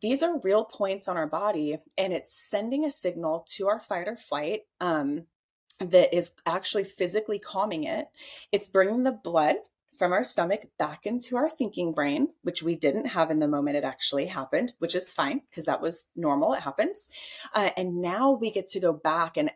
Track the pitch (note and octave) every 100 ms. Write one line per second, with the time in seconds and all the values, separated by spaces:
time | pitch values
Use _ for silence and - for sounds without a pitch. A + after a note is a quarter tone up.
0 | G#3+ C4+ E4 E4 F#3+ G#3 A3+ - G3 G3
1 | G3 F3 D3+ D#3+ G#3 F3+ D3+ D3+ - -
2 | F#3+ F3 - - - G3+ A3 C#4 D4+ -
3 | F#3 E3+ E3 D#3+ - - G3 G#3+ - F#3
4 | F3 A#3 - C#3+ D3+ G#3+ - - F3+ D#3+
5 | C#3 D3 E3 _ _ _ - - F#3 F3+
6 | E3+ F3 E3+ - - E3+ - G#3+ G3 -
7 | F3+ G3 G#3+ G#3 - F#3+ G#3+ E3 D3+ A3
8 | - - - - - G3+ - F#3+ F#3+ A3+
9 | B3+ A3 F3 E3+ D3+ G#4 - _ _ -
10 | F3+ F#3 B3 - F3 G#3 - - D3+ D3+
11 | G#3 A#3+ - B3 D4+ - A3 G3 F3 D#3+
12 | C#3+ D3 C#4 - - F3 D#3+ D#3+ D3+ F#3+
13 | B3 F#3+ D#3+ D#3 D3+ C#3+ C#3+ C#3+ C3+ C3
14 | - C#3+ C#3 C#3 C3 D#3 A#3+ - E3 F3
15 | - - C#3 C4 - - D#3+ C#3 E3 E3+
16 | - - D#3+ C#3+ D#3+ C#3 C#3 C3+ C#4 G4+
17 | - - - - - G#3+ G3 - F#3 F3
18 | F3 F#3+ C4+ C4 A3+ G3+ F#3 G3 F3 D3+
19 | D#3 E3 E3 - D3+